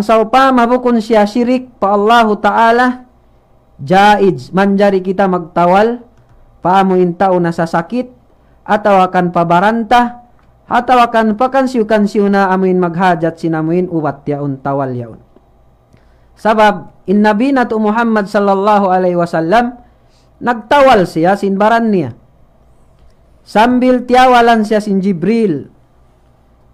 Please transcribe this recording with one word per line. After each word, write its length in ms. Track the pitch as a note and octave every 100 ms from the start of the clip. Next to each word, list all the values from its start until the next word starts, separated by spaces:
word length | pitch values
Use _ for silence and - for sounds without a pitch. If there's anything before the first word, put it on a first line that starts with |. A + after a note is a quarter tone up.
saupa 480 | G3+ A3+ A3 C4 C4+
mabukun 460 | B3+ A#3 B3+ B3 A#3
siya 240 | A3 A3 G#3
syirik 480 | A#3+ A#3 B3+ B3+ -
pa 160 | G3 G3+
Allahu 420 | G#3 A#3+ A3 G#3
Ta'ala 720 | G#3 G#3 A3+ A#3 B3+ B3+ - _ _ _ _ _ _ -
jaiz 720 | C#3 F#3 G#3 G#3 G3 C#3+ B2
manjari 480 | F3+ G3+ G3 G3+ F#3+
kita 240 | F3+ F#3 G3
magtawal 800 | F3+ D#3+ - F3 F#3+ A3+ B3 - _ _ _ _ _
pa 220 | E3 F#3+
amuin 340 | F#3+ F#3 F3+ E3+
tao 220 | G3 F3+
na 80 | E3+
sasakit 640 | E3+ E3 E3+ E3+ A#3+ B3 - _ _ _ _
atau 400 | - G#3+ G#3 G3
akan 320 | F#3 F#3 F3
pabaranta 880 | F3 E3+ F3 G3+ A3+ G#3 A#3+ A#3+ - - _ _ _ -
atau 320 | A3+ B3 B3+
akan 320 | A#3 A3+ A3
pakansiu-kansiu 960 | G#3+ B3+ C4+ C4 B3+ G#3+ A3 G#3 A3 G3+
na 220 | G3+ F#3+
amuin 260 | F#3 F#3+ F3+
maghajat 640 | F3 E3 F#3 E3+ E3 D#3+
sinamuin 500 | E3 D#3+ D#3+ F3 F3+
uwat 320 | E3 D3+ D3 -
yaun 340 | C#3+ C#3+ C3+
tawal 320 | C#3 C#3 C3+
yaun. 240 | B2 A#2 G#2+ _ _ _ _ _ _ _ _ _ _ _ _
Sabab 560 | G#3+ A3 G#3+ F#3 - - -
in 140 | G#3
Nabi 260 | G#3+ G#3 C4+
na 160 | C4+ A#3+
tu 140 | A3
Muhammad 500 | G#3+ A3 A#3 A3 G#3
sallallahu 640 | G#3+ G3+ G3 G3+ G#3 G3
alaihi 260 | F#3 F3+ F3
wasallam 640 | E3+ E3 E3 A3 A#3+ B3 - _ _ _ _ _
nagtawal 720 | A3 A#3 G#3 C#4+ C4+ A3 F3+
siya 260 | E3 E3+
sin 240 | G3+ G3 G3
baran 320 | G#3 A3+ A3+
niya. 220 | G3 C3 B2+ _ _ _ _ _ _ _ _ _ _ _ _
Sambil 640 | - G3+ A#3+ B3 B3+ B3+ B3
tiawalan 560 | B3+ B3+ B3 A#3 A3+
siya 160 | G#3+ G#3+
sin 240 | G#3+ G3
Jibril. 720 | F#3+ F3 F3 A3+ G#3+ C#3+ - _ _ _ _ _ _ _ _ _ _